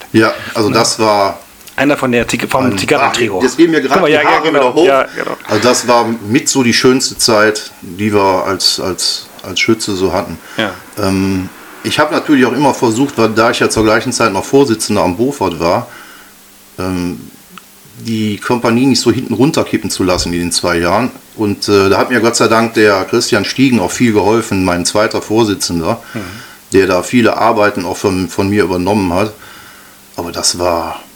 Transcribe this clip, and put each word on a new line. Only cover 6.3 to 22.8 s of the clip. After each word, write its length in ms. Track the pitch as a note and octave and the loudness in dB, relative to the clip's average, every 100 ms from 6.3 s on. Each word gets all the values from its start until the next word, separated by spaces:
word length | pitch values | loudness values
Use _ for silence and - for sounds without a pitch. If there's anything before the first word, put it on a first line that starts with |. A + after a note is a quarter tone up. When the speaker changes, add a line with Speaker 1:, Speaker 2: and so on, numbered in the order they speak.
| C#3 - | 0 0
Speaker 1:
so 140 | C3+ | 0
die 100 | A#2 | 2
schönste 440 | G#2+ B2+ C3 - - | 2 2 2 -2 -2
Zeit, 540 | - G#2+ G#2+ - - - | 0 4 2 0 -8 -16
die 320 | G2 F2 G#2 | -14 -6 0
wir 300 | G#2 F#2+ F2+ - | 2 2 0 -2
als, 340 | F#2 - - | -2 -2 -2
als, 460 | F#2 F2 - - - - | -4 -4 -4 -6 -10 -16
als 180 | G2+ F2+ | -8 -2
Schütze 360 | - A2+ - F#2 | 0 0 -2 -2
so 180 | F#2 | 0
hatten. 240 | F2+ E2+ E2 - - | -2 -4 -10 -10 -6
Speaker 2:
Ja. 140 | G#2 F2+ - - | -6 -8 -14 -4
Speaker 1:
Ähm, 500 | G2 F#2+ G2 F#2+ F#2 - - - | -2 0 0 -2 -6 -14 -20 -10
ich 140 | - D3+ | -4 -2
hab 120 | D3+ | 0
natürlich 340 | - - C#3 A#2 | -2 2 2 2
auch 80 | |
immer 200 | B2+ C#3+ - | 2 0 2
versucht, 420 | A#2+ A2 C#3 - | 0 0 0 0
weil, 120 | A2 | 2
da 200 | G#2+ A#2 | 2 2
ich 80 | B2+ | 2
ja 100 | A#2+ | 0
zur 140 | A2+ | 2
gleichen 300 | G#2+ A2+ C3 | 2 2 0
Zeit 180 | - A2+ | 0 0
noch 120 | F#2+ - | -2 2
Vorsitzender 560 | C#3 C3 A2 - G2+ | 2 4 0 -2 0
am 160 | F2 F2 | 0 0
Bofort 420 | C3 - F#2 E2 | -2 -2 -4 -2
war, 280 | E2+ G#2+ A#2+ - - - - - - - - - | 0 -2 -4 -14 -20 -20 -20 -20 -20 -20 -16 -8
ähm, 420 | F#2 F2+ F2 A#1+ C#2 - - F#3 - - - A#2 A#2 | -6 -4 -6 -8 -14 -20 -20 -20 -20 -20 -20 -14 -6
die 320 | A2 G#2+ G2 | -4 -4 -4
Kompanie 480 | - B2 A#2+ A#2 C3+ | -2 -2 0 2 2
nicht 160 | A#2+ | 2
so 100 | A#2+ | 2
hinten 220 | A2 - | 0 -2
runterkippen 560 | G2+ C#3+ - - - F#2+ | 0 2 2 -2 -4 -4
zu 140 | - | -2
lassen 280 | F#2+ F2 F2 | 0 0 -2
in 60 | E2+ | -4
den 120 | F2 | -2
zwei 260 | - F#2 F2 | -2 0 0
Jahren. 320 | F2 G#2 B2 - - - | 0 0 -2 -8 -12 -4
Und, 320 | G#2 G2+ - | -4 -2 2
äh, 200 | G2+ G2 | 4 4
da 80 | F#2+ | 2
hat 140 | B2+ | 0
mir 80 | B2 | 0
Gott 140 | A2+ - | 0 2
sei 120 | A2+ | 2
Dank 280 | A2+ A2+ | 2 2
der 280 | A2+ | 2